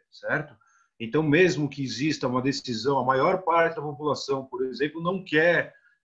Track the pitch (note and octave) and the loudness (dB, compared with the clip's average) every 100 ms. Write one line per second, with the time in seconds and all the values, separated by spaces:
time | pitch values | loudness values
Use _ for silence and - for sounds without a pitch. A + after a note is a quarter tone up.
0 | _ - G#2+ C3+ - - _ _ _ - | _ -12 -6 -6 -6 -16 _ _ _ -12
1 | A2+ D3+ D#3 D#3 F3+ C#3 C#3+ C#3+ B2+ A2 | -4 0 4 6 6 4 -4 -4 -6 -2
2 | D#3 - C3 B2+ C#3 C#3 C3 A2 C3 C3+ | -2 -2 -2 0 -2 -2 -4 -4 0 0
3 | B2 C3 E3 F#3 E3 E3+ E3 D#3 D3 C#3 | 2 2 2 2 2 2 2 0 -8 -4
4 | D3+ B2 - C3+ C3 B2 C3 A#2+ D3+ E3 | -2 -2 -2 -4 -4 -6 -4 -2 -4 -2
5 | F3 F#3+ - D3+ E3+ D#3+ - - _ _ | -4 -4 0 2 4 4 0 -10 _ _